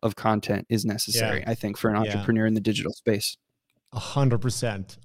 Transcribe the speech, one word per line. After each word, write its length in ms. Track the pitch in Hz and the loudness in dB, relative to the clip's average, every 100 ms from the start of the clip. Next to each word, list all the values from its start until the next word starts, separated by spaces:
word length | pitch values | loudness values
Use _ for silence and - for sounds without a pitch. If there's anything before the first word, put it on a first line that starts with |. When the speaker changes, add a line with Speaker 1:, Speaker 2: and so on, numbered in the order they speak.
Speaker 1:
of 120 | 92 - | -4 0
content 500 | 110 107 - 101 - | 0 0 0 -4 0
is 160 | 113 | 0
necessary, 560 | 107 104 - 113 110 - | 0 -2 -2 0 0 -2
Speaker 2:
Yeah. 100 | 113 | -2
Speaker 1:
I 40 | |
think, 220 | 113 107 101 | -4 -4 0
for 120 | 110 | 0
an 60 | 107 | 2
Speaker 2:
Yeah. 160 | 107 | 2
Speaker 1:
entrepreneur 340 | 101 101 113 110 | 0 2 2 4
in 80 | |
the 60 | 110 | 2
digital 320 | 101 101 80 | 0 0 -4
space. 440 | - - 101 - - _ _ _ _ _ | -2 0 0 -2 -8 _ _ _ _ _
Speaker 2:
A 60 | 117 | -10
hundred 380 | - 143 135 117 | -4 2 4 4
percent. 600 | 127 - 120 101 95 - | 0 -2 -4 -4 -8 -12